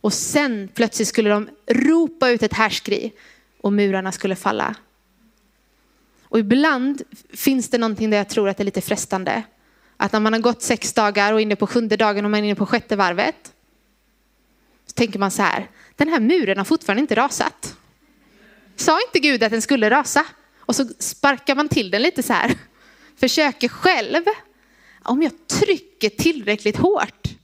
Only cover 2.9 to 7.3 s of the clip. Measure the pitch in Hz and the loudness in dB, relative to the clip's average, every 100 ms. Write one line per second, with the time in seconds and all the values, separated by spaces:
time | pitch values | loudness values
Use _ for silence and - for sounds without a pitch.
2.9 | 202 226 - - _ _ _ 202 202 202 | -4 -6 -12 -20 _ _ _ 0 2 2
3.9 | 190 190 - 196 190 - - - 214 _ | 0 -4 -4 -4 -2 -2 -2 -4 -6 _
4.9 | _ _ _ _ _ _ _ _ _ _ | _ _ _ _ _ _ _ _ _ _
5.9 | _ _ _ _ 226 202 247 311 269 262 | _ _ _ _ -2 2 4 4 2 -2
6.9 | 277 - - _ | -4 -10 -20 _